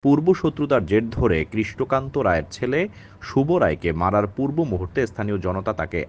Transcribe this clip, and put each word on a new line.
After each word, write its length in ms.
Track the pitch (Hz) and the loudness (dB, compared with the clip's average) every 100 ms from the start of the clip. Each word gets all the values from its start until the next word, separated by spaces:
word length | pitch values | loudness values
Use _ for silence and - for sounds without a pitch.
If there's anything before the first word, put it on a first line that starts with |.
পূর্ব 300 | 139 143 165 | 6 4 4
শত্রুতার 520 | 185 165 143 147 135 85 | 2 2 -2 0 0 2
জের 240 | 101 113 | 0 0
ধরে 360 | 113 123 82 78 | 0 2 2 0
কৃষ্ণকান্ত 720 | 107 104 - 131 135 135 143 | -2 -4 -4 -2 -2 -2 -2
রায়ের 260 | 110 85 76 | 2 2 -2
ছেলে 360 | - 123 139 202 - - - | -6 -4 -2 -2 -6 -20 -18
শুভ 340 | - - 139 180 | -4 0 2 2
রায়কে 360 | 107 78 87 | 2 0 -2
মারার 360 | 80 90 101 104 | 0 2 2 0
পূর্ব 360 | 98 139 151 | -2 -4 -2
মুহূর্তে 440 | 160 92 90 - 120 | -2 -2 -4 -2 -4
স্থানীয় 300 | - 104 101 | -2 -4 -2
জনতা 360 | 92 92 95 | -2 -4 -4
তাকে 320 | 98 78 87 | -4 -4 -4